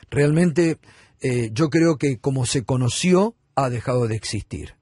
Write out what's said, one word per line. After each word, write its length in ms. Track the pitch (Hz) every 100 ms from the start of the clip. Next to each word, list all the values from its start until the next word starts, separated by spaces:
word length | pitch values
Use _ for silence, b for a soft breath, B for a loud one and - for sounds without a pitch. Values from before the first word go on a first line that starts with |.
| -
Realmente, 680 | 131 147 156 175 147 165 147 b b b _
eh, 300 | 131 123 113
yo 180 | 110 160
creo 260 | 165 165 147
que 220 | 143 120
como 280 | 143 135 120
se 160 | 143
conoció, 720 | 117 127 123 - 180 180 214 - _ -
ha 120 | 135
dejado 380 | 120 131 127 117
de 80 |
existir. 600 | 110 - 104 - - 85 -